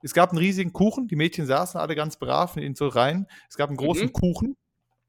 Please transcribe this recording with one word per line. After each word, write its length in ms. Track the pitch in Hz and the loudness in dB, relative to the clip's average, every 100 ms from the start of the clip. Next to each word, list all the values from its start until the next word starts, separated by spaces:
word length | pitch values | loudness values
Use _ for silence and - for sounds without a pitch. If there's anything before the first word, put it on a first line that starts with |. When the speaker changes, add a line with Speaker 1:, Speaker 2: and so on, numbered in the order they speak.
Speaker 1:
Es 120 | 147 | 0
gab 160 | - 175 | 4 4
einen 80 | 170 | 4
riesigen 340 | 180 190 175 | 0 0 -4
Kuchen, 340 | - 202 240 240 | 2 2 2 -4
die 80 | 151 | 0
Mädchen 300 | 165 170 143 | 0 0 0
saßen 340 | 135 175 180 | 0 0 -4
alle 160 | 156 151 | -4 -2
ganz 220 | 156 - | -4 -6
brav 380 | 123 135 175 160 | -2 0 0 -4
in 180 | 147 131 | -8 -4
so 120 | 147 | 0
Reihen. 400 | 123 127 175 196 - _ | 2 2 0 -6 -12 _
Es 80 | - | -4
gab 120 | 143 | -4
einen 80 | 135 | -2
großen 300 | 143 170 240 | 0 0 0
Speaker 2:
Mhm. 60 | |
Speaker 1:
Kuchen 420 | - 180 170 233 277 _ _ _ _ | 0 0 0 -4 -6 _ _ _ _